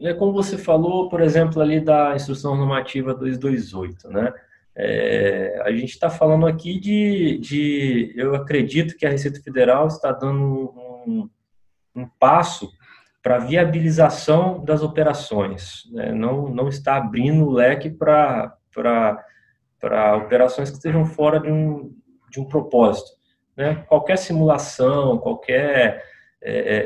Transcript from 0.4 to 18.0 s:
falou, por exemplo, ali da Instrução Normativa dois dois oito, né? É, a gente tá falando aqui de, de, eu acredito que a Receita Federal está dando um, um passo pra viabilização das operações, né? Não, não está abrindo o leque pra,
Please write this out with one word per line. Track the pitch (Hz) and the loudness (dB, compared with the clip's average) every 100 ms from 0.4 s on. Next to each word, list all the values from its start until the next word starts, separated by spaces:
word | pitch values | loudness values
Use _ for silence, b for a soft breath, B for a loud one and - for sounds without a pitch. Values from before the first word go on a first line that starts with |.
| 196 190 | -4 -4
falou, | - 160 170 185 185 | 2 2 2 0 -2
por | 170 | 2
exemplo, | 160 160 160 160 | 2 4 2 2
ali | 151 156 | 2 2
da | 156 151 143 143 | 4 4 4 0
Instrução | 139 135 143 139 | -4 -6 -2 0
Normativa | 139 135 131 135 131 | 0 0 -4 -6 -4
dois | 127 131 127 | -4 -4 -4
dois | 139 127 92 | -2 -2 -4
oito, | 95 92 - - | -8 -10 -12 -8
né? | 101 120 B B B B - | -4 -4 B B B B -6
É, | 104 107 110 107 101 98 95 95 | -2 0 0 0 0 -2 -4 -4
a | 104 | -4
gente | 113 131 - | -4 -6 -4
tá | 170 | -4
falando | 160 156 156 165 | 2 2 4 2
aqui | 160 170 185 | 0 -6 -6
de, | 196 208 208 196 160 131 | -2 0 2 0 0 -2
de, | 117 147 147 143 135 120 113 120 | -4 -4 -2 -2 0 0 -2 -4
eu | 135 139 | -2 -2
acredito | 139 147 117 143 160 - | 0 -2 0 0 -2 -2
que | 147 | -2
a | |
Receita | 139 139 143 | 0 -4 -8
Federal | - 127 123 131 156 | -6 2 4 4 2
está | 156 139 | 0 -4
dando | 127 135 139 139 135 131 123 | -2 -2 0 0 -2 -6 -12
um, | 123 123 120 113 104 _ _ _ _ _ _ - | -18 -14 -6 -6 -6 _ _ _ _ _ _ -14
um | 123 - | -10 0
passo | 131 160 165 - 101 _ b b b _ | 4 4 2 -6 -14 _ b b b _
pra | 127 123 | 0 0
viabilização | 117 165 170 160 165 160 151 - - 156 185 180 | 0 2 2 2 0 4 4 4 2 2 2 -2
das | 151 151 | -2 -2
operações, | 151 156 151 143 - 107 98 98 - - - | -2 0 0 0 -4 -4 -2 -6 -14 -20 -16
né? | 117 110 | -10 -6
Não, | 110 113 139 143 | -4 -2 -2 -4
não | 120 139 | -4 -4
está | 139 - 139 | -4 -2 -2
abrindo | 113 113 135 156 147 | -2 -2 2 2 2
o | |
leque | 123 123 139 - | 4 4 2 -4
pra, | - | -2